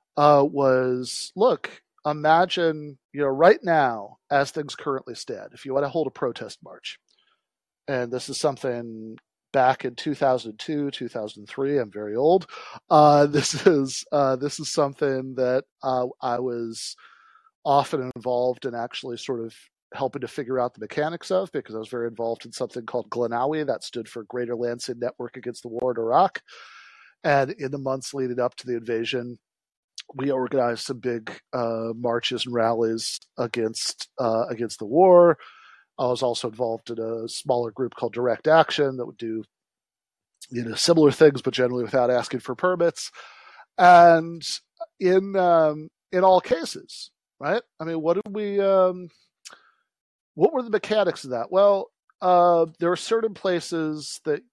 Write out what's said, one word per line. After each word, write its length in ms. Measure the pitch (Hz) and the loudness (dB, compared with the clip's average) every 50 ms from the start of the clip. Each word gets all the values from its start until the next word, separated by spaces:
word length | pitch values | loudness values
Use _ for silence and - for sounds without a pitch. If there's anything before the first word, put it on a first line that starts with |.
| _ _ _ | _ _ _
uh, 280 | - 147 147 147 143 139 147 | 2 6 6 6 6 4 2
was, 840 | - 143 139 135 127 127 127 127 127 127 127 120 - - - - - | 2 2 2 2 4 2 2 0 -2 -4 -6 -8 -10 -12 -12 -10 -4
look, 460 | 180 208 254 180 - - - - - _ _ _ _ - | 0 2 2 2 0 -4 -10 -16 -18 _ _ _ _ -6
imagine, 920 | 151 151 151 147 156 160 165 185 185 - 180 170 165 156 156 151 147 139 - _ _ - | -6 -4 0 2 4 4 4 4 2 0 0 0 0 -2 -4 -8 -14 -16 -18 _ _ -6
you 80 | 139 147 | -4 -2
know, 60 | 135 | -2
right 300 | 135 135 160 185 240 - - | 2 4 6 6 6 6 4
now, 560 | 180 165 156 139 127 117 110 101 110 - _ _ - | 0 2 2 2 2 0 -4 -10 -14 -18 _ _ -2
as 200 | 147 139 143 139 | 0 0 0 0
things 260 | - 160 151 147 - | -4 -8 -10 -10 -10
currently 380 | - - 151 135 131 - - 117 | -10 -6 -6 -6 -6 -6 -10 -14
stand, 360 | - - - 120 98 101 - - | -14 -12 -12 -12 -12 -14 -16 -20
if 120 | 123 - | -16 -8
you 100 | 139 131 | -4 -2
wanna 140 | 139 143 139 | -2 -2 -2
hold 180 | - 170 156 | -2 -4 -4
a 40 | 135 | -4
protest 480 | - - - 123 117 - 117 104 - - - | -4 -6 -6 -6 -6 -8 -12 -16 -16 -20 -20
march, 360 | 98 95 - - - - - _ _ _ _ _ _ _ _ _ _ _ _ _ _ _ _ _ - | -20 -20 -18 -16 -18 -18 -18 _ _ _ _ _ _ _ _ _ _ _ _ _ _ _ _ _ -6
and 240 | 139 127 123 120 123 | -6 -4 -4 -4 -6
this 160 | 127 - - | -8 -8 -8
is 100 | 135 - | -6 -2
something 760 | - 151 135 - - 131 120 120 120 117 113 110 110 110 110 - _ _ _ _ _ _ - | -2 -2 -2 -2 -6 -6 -6 -6 -8 -12 -14 -14 -14 -16 -18 -18 _ _ _ _ _ _ 0
back 320 | 135 127 127 131 - - | 2 4 4 2 0 -2
in 120 | 131 123 | -10 -10
two 180 | - - 156 143 | -8 -6 -6 -4
thousand 440 | - 151 135 127 123 117 113 107 - | 0 0 0 0 0 -2 -8 -14 -12
two, 320 | - - 156 147 143 139 - | -10 -8 -6 -6 -6 -6 -6
two 160 | - 131 117 | -8 -10 -10
thousand 380 | - 117 107 107 - 107 104 - | -8 -8 -10 -10 -12 -14 -20 -14
three, 300 | - - 135 139 143 139 | -8 -6 -4 -2 0 -2
I'm 120 | 117 104 | -2 -4
very 260 | 95 104 107 104 104 | -6 -10 -8 -6 -2
old. 300 | 117 139 160 180 190 180 - - - - - - - _ - | 2 4 4 4 4 2 -2 -16 -18 -18 -18 -18 -14 _ 4
Uh, 380 | 170 151 151 151 147 147 147 | 6 8 8 10 8 8 6
<laughs> 20 | 147 | 4
this 380 | 147 147 131 - - 151 - | 2 0 -2 -2 -2 2 4
is, 380 | 196 165 143 135 131 127 - - - - | 4 6 4 2 -2 -4 -10 -8 -2 0
uh, 240 | 143 139 135 131 | 0 2 2 0
this 240 | 127 135 147 - - | -2 -4 -6 -8 -8
is 120 | 156 - - | -10 -6 -2
something 640 | - 147 139 135 - 151 139 135 131 131 131 131 | 0 0 0 -2 -2 -2 -2 -2 -2 -4 -6 -4
that, 280 | 123 127 123 127 131 - _ _ _ - | -2 0 0 0 0 -2 _ _ _ -6
uh, 240 | 135 131 127 127 127 131 _ - | -4 -2 -2 -2 -4 -6 _ -6
I 160 | 127 120 123 | -4 -4 -4
was 580 | 127 127 120 120 117 113 113 - - - - _ - - _ _ _ _ _ _ _ _ _ _ - | -4 -4 -6 -6 -8 -8 -10 -10 -12 -14 -14 _ -20 -20 _ _ _ _ _ _ _ _ _ _ -2
often 460 | 147 139 143 135 - - 143 127 127 127 | 2 2 2 2 0 -2 -6 -6 -6 -8
involved 500 | 123 110 127 123 123 123 127 127 123 - | -8 -6 -4 -2 0 0 -2 -2 -4 -6
in 80 | 131 117 | -8 -8
actually 420 | 120 117 120 - - - 131 120 | -8 -8 -10 -10 -12 -12 -12 -12
sort 280 | 117 - - 131 117 117 | -10 -8 -8 -8 -8 -8
of 100 | 113 - - _ _ _ _ _ - - | -10 -14 -18 _ _ _ _ _ -16 -10
helping 260 | - 139 127 - 139 | -6 -6 -6 -6 -6
to 80 | 123 113 | -10 -10
figure 320 | - - 135 113 131 127 | -10 -8 -8 -4 -2 -2
out 140 | 120 123 - | -2 -4 -6
the 60 | - | -8
mechanics 500 | 110 104 - - 147 156 170 165 - - | -14 -10 -6 -4 -4 -4 -4 -8 -6 -4
of, 200 | 190 185 196 180 - | -2 -2 -2 -4 -6
because 220 | 147 113 - 107 | -10 -10 -8 -10
I 40 | 110 | -12
was 100 | 113 - | -10 -8
very 180 | - 123 117 | -8 -6 -6
involved 400 | 117 117 104 117 117 117 - - | -6 -6 -6 -6 -6 -6 -6 -10
in 60 | 120 - | -12 -10
something 340 | - 127 120 - 127 113 | -8 -8 -8 -8 -10 -10
called 240 | 107 - 123 110 - | -6 -6 -6 -6 -6
glanawi, 560 | - 120 120 113 117 120 127 143 156 156 151 | -4 -4 -4 -2 -2 -2 -2 -2 -2 -2 -4
that 180 | 135 120 - - | -4 -4 -6 -6
stood 240 | - - 123 110 - | -10 -10 -12 -12 -12
for 160 | - 120 107 | -12 -16 -14
Greater 320 | - - 123 123 117 120 | -10 -8 -8 -6 -6 -6
Lansing 420 | 113 120 120 120 120 - - 123 120 | -4 -4 -4 -6 -6 -8 -10 -8 -6
Network 380 | 120 123 - - 123 117 - | -6 -8 -8 -8 -12 -14 -14
Against 260 | 131 117 120 117 - - | -12 -12 -12 -10 -10 -12
the 60 | 120 | -12
War 240 | 113 120 123 127 123 | -8 -4 -4 -4 -2
in 60 | 117 | -2
Iraq. 440 | 113 113 123 156 190 185 - - - _ - - - - - - - - - _ - _ _ _ - | -2 2 2 4 4 2 0 -4 -16 _ -20 -20 -20 -20 -20 -20 -20 -20 -20 _ -20 _ _ _ 0
And 260 | 165 143 139 135 131 202 | 2 2 2 2 0 -2
in 180 | 240 143 131 | -6 -8 -8
the 80 | 139 143 | -8 -6
months 360 | 135 135 131 135 123 - - | -6 -4 -6 -6 -6 -8 -6
leading 260 | 139 131 123 123 123 | -6 -4 -4 -2 -2
up 140 | 123 123 - | -2 -2 -4
to 100 | - - | -6 -8
the 100 | 123 123 | -6 -6
invasion, 600 | 117 113 113 117 113 117 110 - 127 120 120 120 - _ _ _ _ _ _ _ _ _ _ _ - - - - | -6 -4 -4 -4 -4 -4 -4 -4 -6 -6 -8 -12 -16 _ _ _ _ _ _ _ _ _ _ _ -20 -20 -16 -10
we 160 | 135 135 139 | -6 -4 -2
organized 560 | 135 131 127 120 - 135 123 120 117 113 - | -2 -2 -2 -2 0 0 0 0 -2 -4 -6
some 120 | - 135 117 | -10 -10 -8
big, 320 | 104 127 120 117 110 - - - _ _ - | -6 -6 -6 -6 -8 -12 -16 -18 _ _ -6
uh, 380 | 127 120 117 113 113 113 113 113 | -4 -4 -4 -4 -4 -6 -6 -6
marches 500 | 117 120 120 117 120 - - 131 113 - | -4 -4 -2 -2 -2 -2 -4 -6 -6 -6
and 80 | 127 120 | -4 -2
rallies 680 | 120 113 113 117 113 117 113 113 113 110 - - - _ _ _ - | 0 2 2 2 0 0 0 -2 -2 -6 -8 -10 -10 _ _ _ -6
against, 720 | 123 113 - 120 113 110 113 - - - - - - - _ - | -6 -4 -4 -4 -4 -4 -4 -6 -8 -8 -10 -10 -14 -14 _ -4
uh, 260 | 127 117 113 113 120 - | -2 -2 0 -2 -2 -4
against 300 | 123 107 120 107 - - | -6 -6 -8 -8 -8 -10
the 80 | 113 | -8
war. 520 | 101 123 160 185 185 180 175 175 170 151 - - - - _ - - - _ _ _ _ - | 0 4 6 8 8 10 10 10 8 6 2 -2 -20 -20 _ -20 -20 -20 _ _ _ _ -4
I 80 | 135 | -2
was 160 | 123 127 117 135 | -2 -2 0 -2
also 260 | 123 117 - - 120 | -2 -2 -2 -6 -8
involved 420 | 107 107 123 113 113 113 - - | -6 -4 -4 -4 -4 -6 -8 -10
in 80 | 117 113 | -10 -8
a 300 | 113 113 117 113 113 120 | -8 -8 -8 -8 -10 -10
smaller 420 | - - - 143 127 120 120 117 | -12 -8 -4 -2 -2 -2 -2 -4
group 240 | - - 131 117 - | -6 -6 -6 -6 -6
called 200 | - - 117 107 | -6 -8 -6 -4
Direct 340 | 120 123 123 113 - - 151 | -2 -2 -2 -2 -2 2 4
Action 480 | 156 170 180 - - - 147 135 131 | 4 4 4 4 0 -2 -2 -2 -2
that 100 | 127 120 | -6 -10
would 120 | 120 123 - | -12 -12 -12
do, 260 | 120 113 110 113 110 _ _ _ _ _ _ _ _ _ _ _ _ _ _ _ _ _ _ _ - - | -10 -8 -8 -8 -10 _ _ _ _ _ _ _ _ _ _ _ _ _ _ _ _ _ _ _ -18 -12
you 140 | 127 120 120 | -10 -8 -8
know, 100 | 113 110 | -8 -6
similar 360 | - - - 170 160 151 143 131 | -2 2 4 6 6 6 6 6
things, 300 | - 160 151 139 127 - | 8 6 6 6 4 -2
but 120 | 131 123 | -4 -2
generally 300 | - 127 123 123 123 120 | 0 0 0 -2 -2 -4
without 260 | 104 - 131 123 120 | -2 0 2 2 2
asking 300 | 123 120 117 - - 123 | 2 0 0 -2 -6 -8
for 140 | - - 123 | -6 -8 -6
permits. 560 | - - 185 180 175 170 170 - - - - - - - - - - - - - - - _ _ - | -2 -2 0 0 2 0 0 -2 -2 -8 -14 -14 -18 -20 -20 -20 -20 -20 -20 -20 -20 -20 _ _ 6
And 640 | 185 180 180 175 170 170 165 165 160 165 170 165 147 - - - _ _ _ - - - _ - | 8 10 12 12 12 10 10 8 4 -2 -8 -10 -10 -10 -10 -10 _ _ _ -16 -16 -16 _ -2
in, 360 | 190 180 185 190 196 196 196 | 0 2 4 4 2 0 0
um, 520 | 190 180 175 170 165 160 156 151 156 156 160 _ _ _ _ - | 0 2 4 4 4 4 4 0 -2 -8 -14 _ _ _ _ 0
in 120 | 180 185 | 2 4
all 160 | 190 185 180 | 6 6 6
cases, 720 | - - 247 339 320 - - - - - - - - - _ _ _ _ _ - | 4 2 -2 -2 -2 -6 -12 -12 -16 -18 -20 -20 -20 -20 _ _ _ _ _ -8
right? 220 | 135 143 185 233 - _ _ - | -6 -4 -4 -4 -4 _ _ -12
I 40 | 160 | -10
mean, 160 | 165 165 160 | -8 -6 -4
what 140 | 156 165 170 | 0 0 0
did 200 | 190 214 220 196 | 0 -2 -6 -6
we, 260 | 214 208 202 202 202 | -6 -6 -4 -2 0
um, 480 | 196 196 196 190 185 185 185 180 180 165 _ _ _ _ _ _ - - - - _ _ _ _ _ _ _ _ _ _ _ _ _ _ _ | 2 4 4 4 4 2 2 -2 -10 -18 _ _ _ _ _ _ -20 -20 -20 -20 _ _ _ _ _ _ _ _ _ _ _ _ _ _ _
what 180 | 143 165 269 330 | 2 2 2 2
were 100 | 254 247 | 0 -4
the 80 | 233 | -2
mechanics 540 | 202 - - - 214 214 196 180 143 - - | -4 -4 -2 -2 0 0 0 0 -2 -4 -6
of 60 | 135 | -8
that? 200 | 123 117 117 - | -8 -8 -6 -2
Well, 400 | - 190 202 202 202 196 190 - _ _ _ _ _ - 185 | 2 4 4 4 4 2 -2 -8 _ _ _ _ _ -4 0
uh, 440 | 180 180 175 175 175 175 170 165 160 160 - | 2 4 6 6 6 4 4 2 0 -2 -4
there 140 | 170 170 180 | -2 -2 -2
are 40 | |
certain 380 | - - - 220 226 220 220 196 | -2 -2 -2 -2 -2 -2 -4 -6
places 840 | - - 196 180 170 - - 175 165 160 156 151 151 143 - - - - | -4 -4 -2 -2 -4 -4 -6 -6 -4 -4 -4 -6 -8 -10 -14 -16 -10 -6
that, 180 | 156 147 156 - _ | -4 -4 -4 -6 _